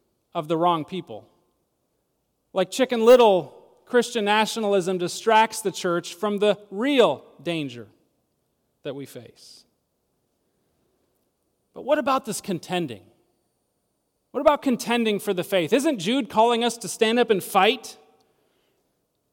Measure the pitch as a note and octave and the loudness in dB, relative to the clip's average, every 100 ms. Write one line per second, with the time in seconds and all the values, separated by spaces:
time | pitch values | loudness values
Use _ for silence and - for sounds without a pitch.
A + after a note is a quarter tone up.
0 | _ _ _ F3 D3+ E3 F3 E3 C#3+ F#3 | _ _ _ -8 -4 0 2 0 -4 -10
1 | - G#2 - _ _ _ _ _ _ _ | -12 -16 -18 _ _ _ _ _ _ _
2 | _ _ _ _ _ F#3+ F#3 - B3+ A#3+ | _ _ _ _ _ -4 -4 -2 -2 2
3 | A3+ B3+ A3+ F#3 D3 - - _ _ B3 | 8 8 8 4 -2 -14 -20 _ _ -2
4 | A#3 A#3 G3+ G#3+ G#3+ A#3 G#3+ G3+ F3 F#3 | -2 -4 0 0 0 -4 0 0 0 -4
5 | F3 - A3 A3 A3 - G3 D#3+ F#3 E3+ | -6 -4 2 4 4 0 -8 -4 -4 -4
6 | E3 - G#3+ G3+ G#3 G3+ - G3 C4 C#4 | -6 -6 -4 0 0 0 -6 -6 0 4
7 | F#3+ B2+ - - D3 E3 C#3+ A#2+ G2+ _ | 4 2 -10 -12 -8 -6 -8 -12 -18 _
8 | _ _ _ _ _ _ _ _ D3+ C3+ | _ _ _ _ _ _ _ _ -12 -12
9 | C3+ B2+ A#2 - - - _ _ _ _ | -14 -18 -20 -20 -20 -20 _ _ _ _
10 | _ _ _ _ _ _ _ _ _ _ | _ _ _ _ _ _ _ _ _ _
11 | _ _ _ _ _ _ _ - A#3+ D4+ | _ _ _ _ _ _ _ -12 -2 0
12 | C4+ C4 B3 F#3+ - F3 - F3+ D#3 G#2 | 0 -2 -4 -10 -6 -8 -4 -4 -4 -10
13 | - _ _ _ _ _ _ _ _ _ | -18 _ _ _ _ _ _ _ _ _
14 | _ _ _ A#3+ C#4+ C#4+ C#4+ A#3+ - A#3+ | _ _ _ 0 2 2 0 -2 -2 -2
15 | A3 G3+ - F#3 E3 F#3+ D#3 B3+ D4 B3+ | 0 -2 -4 -4 -2 -2 0 0 0 -2
16 | E3+ C4 A3+ G#3+ A#3 A#3 A#3 A3+ F3+ - | -2 -2 -2 0 2 2 -2 -4 -10 -2
17 | A3 A#3+ A#3+ G3 - G3 G3+ B3+ - - | 0 2 2 0 0 2 2 0 -8 -20
18 | _ _ _ _ _ _ _ _ _ _ | _ _ _ _ _ _ _ _ _ _
19 | _ _ _ | _ _ _